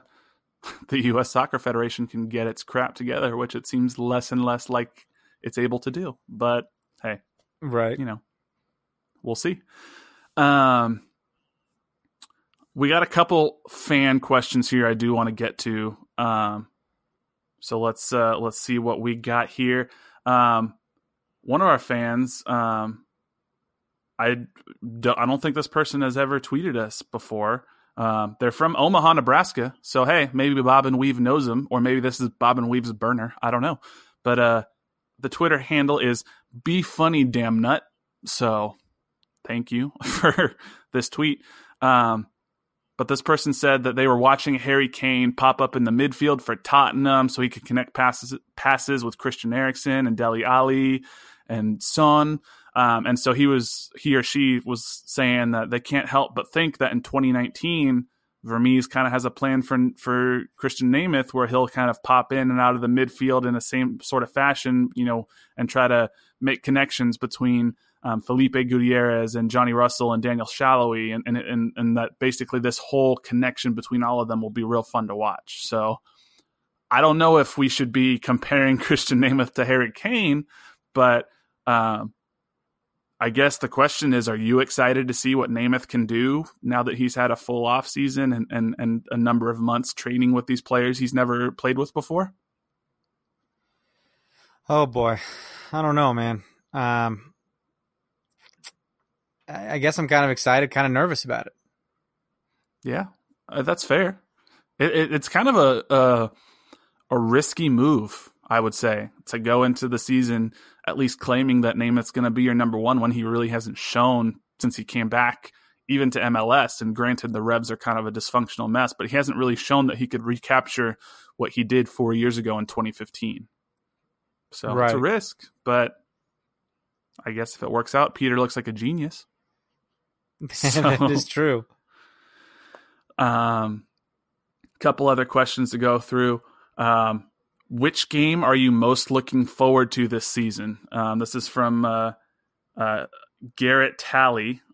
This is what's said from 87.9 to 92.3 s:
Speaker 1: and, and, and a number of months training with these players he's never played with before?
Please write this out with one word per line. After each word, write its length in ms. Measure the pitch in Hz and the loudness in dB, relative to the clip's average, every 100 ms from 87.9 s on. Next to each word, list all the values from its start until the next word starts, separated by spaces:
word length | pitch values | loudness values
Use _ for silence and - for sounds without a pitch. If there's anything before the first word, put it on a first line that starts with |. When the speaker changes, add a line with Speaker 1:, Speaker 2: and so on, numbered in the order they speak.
| - 139 135 135 | -4 -2 0 0
Speaker 1:
and, 140 | 120 113 | -2 -2
and, 240 | 117 113 - | -2 -2 -2
and 280 | 117 113 - | -2 -2 -2
a 80 | 123 | 0
number 320 | 120 120 117 | 2 2 0
of 100 | 113 | -2
months 320 | 117 117 120 | -2 -2 -4
training 400 | - - 123 123 | -8 -6 0 2
with 140 | 123 120 | 2 0
these 160 | 123 | -4
players 360 | - 123 123 127 | -2 0 0 -2
he's 140 | 127 | -2
never 380 | 127 123 120 123 | 0 0 0 -4
played 240 | - 127 127 | -2 -2 -2
with 160 | 143 | -2
before? 400 | - - 165 190 | -6 -4 -4 -4